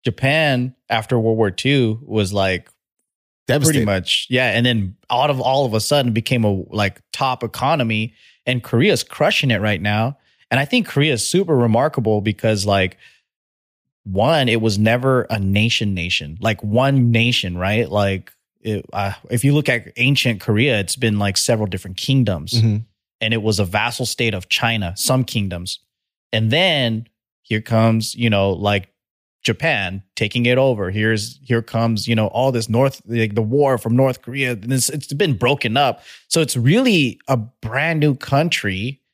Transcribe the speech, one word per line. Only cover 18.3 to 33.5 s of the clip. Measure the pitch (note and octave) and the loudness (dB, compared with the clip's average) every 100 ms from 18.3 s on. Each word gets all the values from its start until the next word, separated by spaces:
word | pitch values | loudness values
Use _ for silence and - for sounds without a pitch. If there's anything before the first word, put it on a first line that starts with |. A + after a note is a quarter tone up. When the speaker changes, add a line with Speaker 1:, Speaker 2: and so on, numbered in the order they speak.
| _ _ _ | _ _ _
Speaker 1:
it, | A2 G#2 - | -6 -6 -6
uh, | - G2 G2+ - | -6 -6 -6 -6
if | A#2 | -2
you | C#3 | 2
look | D3 C#3+ | 2 0
at | A#2+ - - | -4 -6 -4
ancient | B2+ C#3 B2 G#2 | -2 0 -2 -2
Korea, | - G#2+ C#3 A2 | -2 0 2 0
it's | F#2 - | -2 -2
been, | A#2 G#2 | -2 0
like, | G2+ F#2+ | -2 -2
several | - A2+ G#2+ | 0 0 -2
different | F#2 F#2 F#2 | -6 -8 -10
kingdoms. | - C3+ A2+ F2 D#2+ | 0 2 2 -2 -2
Speaker 2:
Mm-hmm. | A#2+ A2+ G#2+ A2+ _ _ _ | 0 2 0 -6 _ _ _
Speaker 1:
And | A2 | -4
it | A2+ | -2
was | G#2+ G2+ | 0 0
a | F#2+ | 0
vassal | G2+ A#2 - B2 | 0 -2 -4 -6
state | - A#2 | -2 -2
of | G2 F2+ | -2 -4
China, | - A#2 A2+ F#2 F#2+ | -2 0 -2 -4 -4
some | - C3 B2+ | 0 0 0
kingdoms. | A2+ G2 F2 F2+ - _ _ _ _ _ | -2 -4 -6 -10 -12 _ _ _ _ _
And | A2 A2 | -2 0
then | D3 F#3 D3+ A#2+ A2 A#2 _ _ _ | 2 2 0 -2 -4 -8 _ _ _
here | _ A2 | _ -4
comes, | - A2+ A2+ A2 A2 - | 0 2 4 2 -2 -2
you | A#2 | 0
know, | G2+ G2 | 2 0
like, | F2 G2+ G2+ F#2+ _ _ _ _ _ | 0 0 -2 -4 _ _ _ _ _
Japan | - A2+ D#3+ B2+ F#2+ F#2+ - - | -4 -2 0 -2 -2 -8 -12 -6
taking | G#2+ B2 A#2+ | -4 0 2
it | B2 | 4
over. | C3+ A2+ F#2 | 2 2 -2
Here's, | G2+ A2 A2 A2 - | 0 0 0 -4 -14
here | - A#2 | -2 -2
comes, | A2+ A2+ A#2 A2 A2 | 0 -2 0 0 0
you | A2+ | 0
know, | G#2+ | 0
all | A2+ C3+ | 0 0
this | A#2+ A2 | 0 0
North, | A#2 C3+ - - | 2 2 0 -6
like, | A#2 A2 G#2 | -2 0 0
the | |
war | A2 | 0